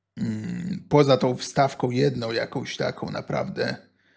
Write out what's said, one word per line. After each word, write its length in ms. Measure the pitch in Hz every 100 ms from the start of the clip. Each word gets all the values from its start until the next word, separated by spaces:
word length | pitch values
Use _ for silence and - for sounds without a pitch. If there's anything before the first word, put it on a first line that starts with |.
| _ -
mm, 680 | 113 107 113 120 - - -
poza 280 | 147 139 127
tą 180 | 127 123
wstawką 560 | - - 135 - 123
jedną, 400 | 123 143 123 113
jakąś 460 | 113 - 135 - -
taką 340 | - - -
naprawdę 760 | - - 67 - - - - - _ _